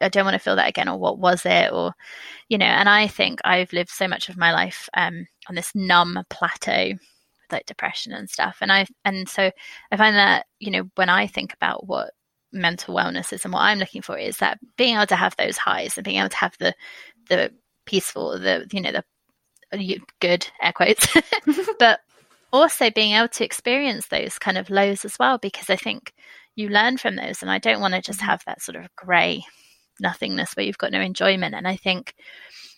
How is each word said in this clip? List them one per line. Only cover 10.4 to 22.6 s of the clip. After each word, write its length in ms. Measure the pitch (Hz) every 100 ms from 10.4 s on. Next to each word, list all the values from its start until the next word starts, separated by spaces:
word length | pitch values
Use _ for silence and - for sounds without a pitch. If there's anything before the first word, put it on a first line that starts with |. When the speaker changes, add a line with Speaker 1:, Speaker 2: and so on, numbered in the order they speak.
| - _
Speaker 1:
you 120 | -
know, 180 | 185 185 -
when 140 | 185
I 180 | 180 208
think 260 | - 190
about 340 | - - - 190
what 260 | 65 - - _ _ _
mental 420 | - 170 175 - 175
wellness 380 | - 175 175
is 120 | 190 196
and 80 |
what 80 | 180
I'm 180 | 202 208
looking 220 | 185 -
for 140 | - -
is 200 | - 196
that 220 | 196 - - -
being 180 | 247 220
able 120 | 202
to 80 | 175
have 180 | 185 -
those 200 | - -
highs 400 | - 90 - -
and 80 | 95
being 120 | 95
able 100 | 95
to 80 | -
have 200 | - -
the, 140 | 180 - - - - _ _
the 240 | 185 - - _ _ -
peaceful, 540 | 196 - - 78 92
the, 280 | 92 90 -
you 100 | 98
know, 100 | 82
the, 100 | 65 - _ _ _ _ _ _
uh, 40 | 202
y-, 200 | 190 196 - _
good, 260 | 175 175 - -
air 120 | 170
quotes, 340 | - 180 220 - - - 453 -
<laughs> 0 |
Speaker 2:
<laughs> 340 | 302 381 427
Speaker 1:
but 220 | 233 - - _ _ _ _
also 360 | 262